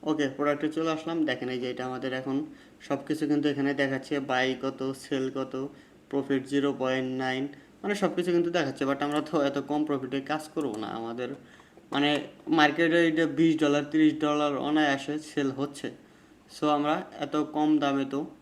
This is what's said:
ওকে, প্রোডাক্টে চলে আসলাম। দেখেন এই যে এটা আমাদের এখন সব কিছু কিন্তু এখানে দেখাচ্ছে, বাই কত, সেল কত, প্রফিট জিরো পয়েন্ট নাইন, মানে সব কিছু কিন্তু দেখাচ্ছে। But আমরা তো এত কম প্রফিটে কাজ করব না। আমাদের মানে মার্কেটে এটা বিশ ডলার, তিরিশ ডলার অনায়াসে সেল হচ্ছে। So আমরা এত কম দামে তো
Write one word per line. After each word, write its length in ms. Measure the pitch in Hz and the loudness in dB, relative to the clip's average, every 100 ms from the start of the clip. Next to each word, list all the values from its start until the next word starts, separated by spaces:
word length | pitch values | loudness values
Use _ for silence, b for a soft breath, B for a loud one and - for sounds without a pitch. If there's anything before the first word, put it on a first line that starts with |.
| 165 | -2
ওকে, 160 | 156 143 135 | 0 0 0
প্রোডাক্টে 300 | 147 147 151 156 | 0 0 -2 -2
চলে 140 | 160 156 | -2 -2
আসলাম। 200 | 165 165 147 | -4 -2 0
দেখেন 200 | 123 123 127 | 0 -2 -4
এই 40 | |
যে 40 | 123 | -4
এটা 100 | 123 127 | -4 -6
আমাদের 220 | 127 131 131 | -4 -4 -4
এখন 160 | 131 135 151 B B B - | -2 -2 -4 B B B -6
সব 120 | 139 139 | -6 -2
কিছু 160 | 151 147 | -2 2
কিন্তু 140 | 147 147 | 2 2
এখানে 180 | 139 139 139 | 2 0 2
দেখাচ্ছে, 320 | 139 135 135 147 135 | 0 -2 -2 -4 0
বাই 160 | 127 131 127 | 0 0 0
কত, 160 | 131 135 131 135 | -4 -4 -6 -6
সেল 220 | - 139 131 131 | -4 -2 -2 -4
কত, 160 | 131 131 139 B B B - | -6 -6 -8 B B B -6
প্রফিট 320 | 139 135 135 135 | -4 0 -2 0
জিরো 160 | 143 139 135 | 0 2 0
পয়েন্ট 280 | 131 131 131 131 | 0 0 -2 -2
নাইন, 200 | 131 131 143 B B B | -2 -2 -4 B B B
মানে 120 | 202 202 | -4 0
সব 100 | 185 - | 0 0
কিছু 120 | 175 175 | 2 2
কিন্তু 140 | 170 175 | 2 2
দেখাচ্ছে। 260 | 139 127 135 | 0 0 0
But 100 | 139 147 | 0 0
আমরা 140 | 147 151 | -2 0
তো 60 | 165 139 | 2 2
এত 80 | 139 139 | 0 -2
কম 120 | 147 151 | -2 0
প্রফিটে 280 | 143 127 139 135 | -2 -2 -6 -4
কাজ 120 | 151 - - | -6 -4 -4
করব 160 | 143 107 | -4 -4
না। 40 | 107 113 | -6 -6
আমাদের 300 | 113 117 123 139 B B B B - | -6 -6 -6 -8 B B B B -6
মানে 160 | 143 143 147 - - - 160 | 0 2 2 -2 -14 0 4
মার্কেটে 400 | 151 143 170 170 165 | 4 6 4 4 4
এটা 160 | 160 160 139 | 4 0 4
বিশ 140 | 165 151 | 4 4
ডলার, 200 | 151 147 143 | 4 2 2
তিরিশ 220 | 156 156 139 151 | 4 4 4 0
ডলার 260 | 147 147 139 135 | 2 2 0 0
অনায়াসে 480 | 151 151 135 135 151 151 | 2 4 2 -2 -6 -4
সেল 180 | - 139 135 | -2 -2 -2
হচ্ছে। 280 | 139 - 117 - B B B B B - | -6 -4 -10 -10 B B B B B -2
So 80 | 151 147 | 2 2
আমরা 180 | 147 165 185 - 147 | 2 0 -4 -8 -4
এত 100 | 151 151 151 | -2 -2 0
কম 140 | 151 156 | 4 4
দামে 220 | 143 139 135 | 4 0 -2
তো 60 | 139 175 - | -4 -6 -12